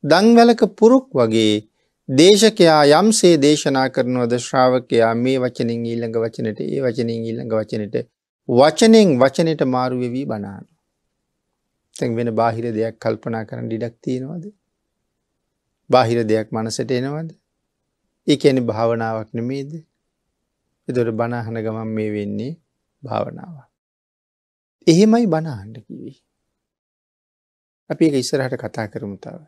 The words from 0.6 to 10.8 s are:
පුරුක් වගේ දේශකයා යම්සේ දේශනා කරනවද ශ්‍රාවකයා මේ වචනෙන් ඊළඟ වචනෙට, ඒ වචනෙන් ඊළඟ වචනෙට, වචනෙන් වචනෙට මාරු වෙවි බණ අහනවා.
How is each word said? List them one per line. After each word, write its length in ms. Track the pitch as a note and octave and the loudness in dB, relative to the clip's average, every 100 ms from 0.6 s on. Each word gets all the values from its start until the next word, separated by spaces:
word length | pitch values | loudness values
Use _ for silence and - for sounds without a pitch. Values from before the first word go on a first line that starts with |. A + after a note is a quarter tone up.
| G3+ | 0
පුරුක් 360 | - A3 C4 C4 | 4 4 4 2
වගේ 420 | C#3 A2+ A2+ G#2+ G#2+ - _ _ _ - | 0 2 2 2 0 -4 _ _ _ -4
දේශකයා 720 | C3 E3+ G#3 A3 A3 E3+ D#3 C#3+ | 4 6 6 4 4 4 6 6
යම්සේ 440 | D3 G#3 A3 F#3 E3 | 6 4 4 4 4
දේශනා 520 | C#3 D3+ D#3 C3+ C3 | 4 2 0 0 -2
කරනවද 460 | B2+ B2 B2+ A#2+ B2 | -2 -2 -2 -2 -2
ශ්‍රාවකයා 760 | A#2+ C3+ B2+ B2+ A#2 A#2 A2+ | -2 2 2 2 0 0 2
මේ 240 | A#2 B2+ C3 | 0 -2 -2
වචනෙන් 460 | B2 B2 A#2 A#2 | -4 -4 -6 -4
ඊළඟ 320 | A#2 A#2 A#2 A2+ | -6 -6 -6 -6
වචනෙට, 420 | A2+ - A2+ G#2 | -6 -6 -8 -6
ඒ 200 | - - | -6 -4
වචනෙන් 400 | C3 A#2+ A#2 A2+ | -4 -4 -6 -6
ඊළඟ 320 | A2+ A2+ B2+ | -8 -8 -4
වචනෙට, 420 | A2 G#2+ A2+ G2+ A#2+ A#2+ _ _ _ - | -6 -4 -8 -6 -8 -10 _ _ _ -2
වචනෙන් 640 | A#2+ D3 D#3 A3 A3+ G3+ | 4 4 4 6 6 6
වචනෙට 480 | B2+ C3 C3 E3+ D3+ | 4 2 2 -2 0
මාරු 320 | C#3 B2+ B2+ B2+ | -2 -2 -4 -4
වෙවි 260 | B2 B2+ | -6 -6
බණ 220 | C#3+ A2 G2+ | -8 -8 -10
අහනවා. 340 | G2 - _ | -14 -20 _